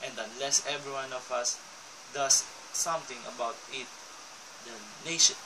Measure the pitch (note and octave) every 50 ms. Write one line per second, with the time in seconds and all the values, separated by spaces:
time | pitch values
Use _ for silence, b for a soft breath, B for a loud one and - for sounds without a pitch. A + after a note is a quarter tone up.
0 | - C3+ A#2+ A#2 A2 G#2+ A2+ B2 C#3 C#3 C#3 - - - C#3+ C#3+ C#3 C#3 C3+ C3+
1 | C3+ C3 B2+ B2+ - - B2+ A#2+ - - - - - - - - - - - -
2 | - - - C#3+ C#3 C3+ C3+ - - - - - - - - - - E3+ E3 -
3 | - - C3 A#2+ A#2 B2+ B2 B2 A#2+ - - - - - - C3 B2+ - - -
4 | - - - - - - - - - - - - - A#2+ A#2 A2 G#2 G#2 G#2 -
5 | - D3+ E3 D#3+ - - - - -